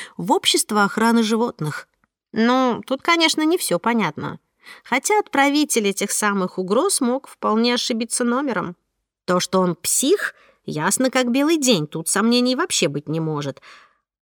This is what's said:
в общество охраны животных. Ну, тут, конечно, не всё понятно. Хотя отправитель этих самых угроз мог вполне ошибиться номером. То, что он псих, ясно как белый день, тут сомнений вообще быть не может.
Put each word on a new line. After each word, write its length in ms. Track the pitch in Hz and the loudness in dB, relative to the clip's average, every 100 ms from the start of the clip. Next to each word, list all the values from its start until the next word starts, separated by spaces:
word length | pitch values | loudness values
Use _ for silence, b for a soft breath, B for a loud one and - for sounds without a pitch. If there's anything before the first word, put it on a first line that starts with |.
| B B | B B
в 160 | 175 | 0
общество 500 | 359 - 349 - 208 | 0 2 0 0 2
охраны 400 | 202 - 226 233 | 2 2 2 2
животных. 640 | 214 220 240 - 151 - - _ _ _ _ | 2 0 -2 -4 -6 -8 -14 _ _ _ _
Ну, 500 | - 226 262 254 208 - | 0 2 4 2 -2 -4
тут, 160 | 269 | -4
конечно, 400 | - 339 320 - | 0 2 2 2
не 160 | 311 349 | 0 0
всё 220 | - 175 | 0 -2
понятно. 600 | 226 233 175 - - 165 _ _ B B | 0 0 -2 -4 -10 -10 _ _ B B
Хотя 360 | - 254 - 427 | -4 -2 0 0
отправитель 680 | 403 277 277 294 294 - 202 | 0 2 2 2 0 0 0
этих 240 | 190 202 | -2 -4
самых 460 | - 208 202 180 - | -2 0 0 -2 -4
угроз 440 | 180 226 370 - | -2 0 0 0
мог 260 | 240 254 - | 0 -2 -6
вполне 460 | - 208 220 240 | -6 -2 2 2
ошибиться 500 | 240 - 226 233 - | 0 -2 -4 -4 -2
номером. 520 | 240 247 285 196 170 175 _ _ _ _ - | -2 -2 -2 -4 -6 -10 _ _ _ _ -2
То, 140 | 180 | -2
что 220 | - 190 | 0 0
он 140 | 180 165 | 2 0
псих, 600 | - - 277 403 - - b b - | -2 0 2 2 -2 -10 b b -10
ясно 440 | 151 170 - 262 | -4 -2 0 0
как 220 | 262 247 | 0 0
белый 260 | 254 294 330 | 2 2 2
день, 300 | 254 190 151 | 4 2 0
тут 200 | 160 170 | -6 -4
сомнений 480 | 196 226 247 247 254 | 0 2 2 2 0
вообще 340 | 359 - 151 | -2 0 -2
быть 180 | 143 147 | -2 -4
не 120 | 160 | -4
может. 420 | 156 151 143 - B B B B _ _ | -2 -4 -6 -10 B B B B _ _